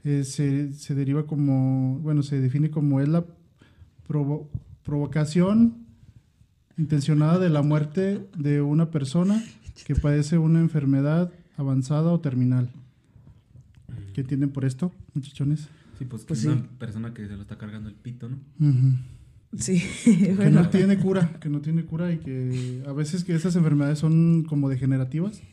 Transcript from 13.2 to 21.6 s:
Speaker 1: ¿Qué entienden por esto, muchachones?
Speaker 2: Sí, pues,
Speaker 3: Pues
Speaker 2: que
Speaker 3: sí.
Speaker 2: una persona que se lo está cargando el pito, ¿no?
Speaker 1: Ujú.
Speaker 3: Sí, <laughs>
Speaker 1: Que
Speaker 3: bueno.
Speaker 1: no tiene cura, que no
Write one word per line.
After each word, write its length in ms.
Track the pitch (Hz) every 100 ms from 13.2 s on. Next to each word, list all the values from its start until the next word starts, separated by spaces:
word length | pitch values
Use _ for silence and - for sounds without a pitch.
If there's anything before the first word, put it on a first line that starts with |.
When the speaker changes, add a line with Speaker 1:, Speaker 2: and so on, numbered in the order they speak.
| - - _ - - - - - 101
Speaker 1:
¿Qué 80 | -
entienden 280 | 131 143 143
por 160 | 139 131
esto, 260 | 131 180 - -
muchachones? 560 | 147 127 - 143 151 - - - -
Speaker 2:
Sí, 80 | 127
pues, 200 | 110 -
Speaker 3:
Pues 140 | 156
Speaker 2:
que 60 | 151
Speaker 3:
sí. 0 |
Speaker 2:
una 140 | 131 - -
persona 340 | 110 104 117
que 140 | 113 104
se 80 | 101
lo 60 |
está 140 | 101 104
cargando 300 | 107 107 107
el 60 | 101
pito, 320 | 123 123 117
¿no? 80 | 139 - -
Speaker 1:
Ujú. 360 | 147 127 131 131 - - - - _ 175
Speaker 3:
Sí, 260 | - 185 -
<laughs> 100 | - -
Speaker 1:
Que 280 | 180 185
Speaker 3:
bueno. 280 | 190 202 202
Speaker 1:
no 60 | 175
tiene 280 | 190 190 196
cura, 360 | 190 190 170 -
que 100 | 156
no 120 | 147